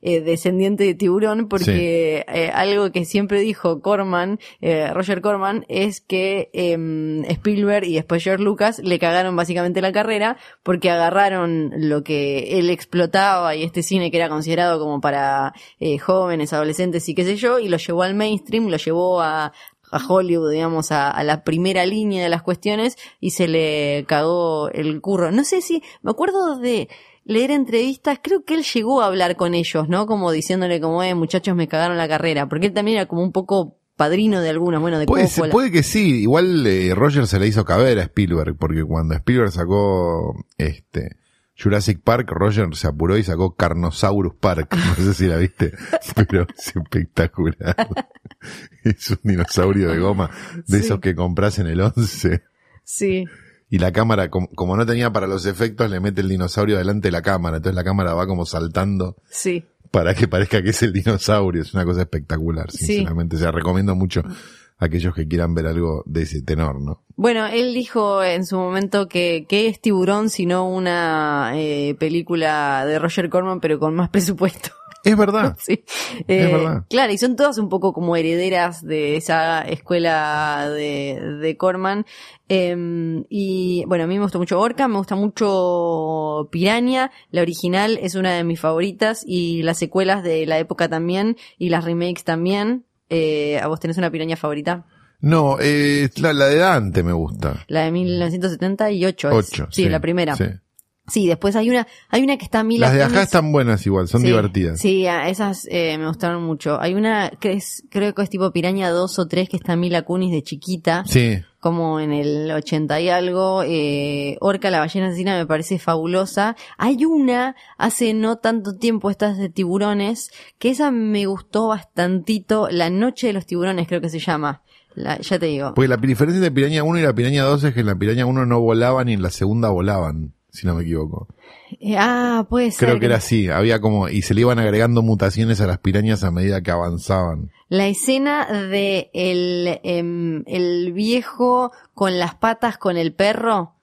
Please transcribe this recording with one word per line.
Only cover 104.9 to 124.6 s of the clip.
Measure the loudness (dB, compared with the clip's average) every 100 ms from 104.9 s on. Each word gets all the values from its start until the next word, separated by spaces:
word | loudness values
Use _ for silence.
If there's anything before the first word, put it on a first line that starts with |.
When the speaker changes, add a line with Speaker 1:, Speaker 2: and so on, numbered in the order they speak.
| 2 0
Speaker 1:
a-, | 0 -2
esas, | -2 -4 -4 -4
eh, | -2 -2 -2
me | -4
gustaron | -2 -2 -2
mucho. | -4 -4 -2 -2
Hay | 0 0
una | 0 0 -2 -4
que | -2
es, | -2 -4 -14 -6
creo | -2 -2 0
que |
es | -2
tipo | 0 0
Piranha | 0 0 0 0
dos | 0 0 -2
o | -2
tres, | -2 -2
que | -4
está | -2 -2
Mila | 0 -2
Kunis | -2 -2 0
de | -2
chiquita. | -4 -12 -6 -4 -2 -2 2
Speaker 2:
Sí. | 2 2 0 -6 _
Speaker 1:
Como | -2 0 -2 -2
en | -2
el | -2 -2 -2 -2
ochenta | -4 -2 -2 0 0
y | 2
algo. | 0 0 0 0 0
Eh, | 0 0 0 -2 -2 -4 -6 -2
Orca, | -2 0 0
la | 0
ballena | 0 0 -2
asesina, | -2 -2 0
me | 0
parece | -2 -2 -4
fabulosa. | 0 -2 0 0 0 0 -2 -4 -14 -2
Hay | 0 2 2
una, | 4 2 2 0 -4 -20 -4
hace | -2 0 0 2
no | 0 0
tanto | 0 0 -4 -2
tiempo, | 0 0 0
estas | 0 -2 -2
de | -4
tiburones, | -2 -2 0 0 0 -2 -4 -8 -16 -20 _
que | -2
esa | 0 0
me | 0 0 0 -2
gustó | -4 -4 -2 0
bastantito. | -2 -4 -2 0 0 0 -2 0 0 2
La | 0 0
noche | 2 0 0 -2
de |
los | -2 -4
tiburones, | -2 -2 -2 -2
creo | -2
que | -4
se | -6
llama. | -4 -2 -2 -6